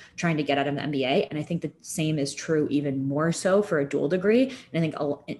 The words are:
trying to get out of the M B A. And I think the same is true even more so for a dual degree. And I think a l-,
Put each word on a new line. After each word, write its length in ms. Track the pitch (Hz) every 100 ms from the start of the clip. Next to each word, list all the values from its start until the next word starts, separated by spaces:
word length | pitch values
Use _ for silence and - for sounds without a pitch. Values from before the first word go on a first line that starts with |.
| - -
trying 200 | 175 156
to 60 |
get 160 | 143 139
out 100 | 143
of 60 |
the 80 | 143
M 80 | 143
B 160 | 139 127
A. 180 | 160
And 140 | - 147
I 40 |
think 200 | 151 170
the 100 | 151 -
same 380 | - - 156 156
is 160 | 139
true 340 | - - 160 151
even 380 | 143 143 135 135
more 240 | 143 160
so 300 | 165 190 196
for 180 | 202 160
a 80 | 139
dual 200 | 139 143
degree. 360 | 185 190 233
And 300 | 262 - -
I 60 | 156
think 140 | 160
a 60 | -
l-, 260 | 143 143 -